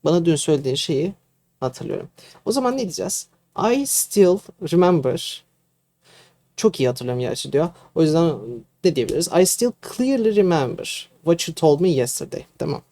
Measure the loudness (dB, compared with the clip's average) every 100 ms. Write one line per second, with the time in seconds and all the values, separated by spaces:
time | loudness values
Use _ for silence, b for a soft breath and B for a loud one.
0 | 2 2 2 0 2 0 0 -4 -2 -2
1 | -4 -8 _ _ _ _ -8 -6 -8 -8
2 | -10 B B B -4 -2 -2 -2 -6 -6
3 | -8 -8 -12 _ _ -4 0 0 -2 -4
4 | -2 4 4 4 -4 _ 0 4 4 4
5 | 0 -4 -8 -12 _ _ _ _ _ _
6 | b b b b _ -2 -2 2 -2 -2
7 | -6 -4 -4 -6 -2 -2 -2 b b 0
8 | 2 4 2 -2 -10 -14 -16 _ 0 0
9 | -2 -2 0 2 2 2 -2 -2 -16 -4
10 | 0 2 2 4 4 2 0 -4 -10 -10
11 | -14 _ 0 0 0 2 4 4 2 2
12 | 0 -4 -8 -10 -14 _ -6 -6 _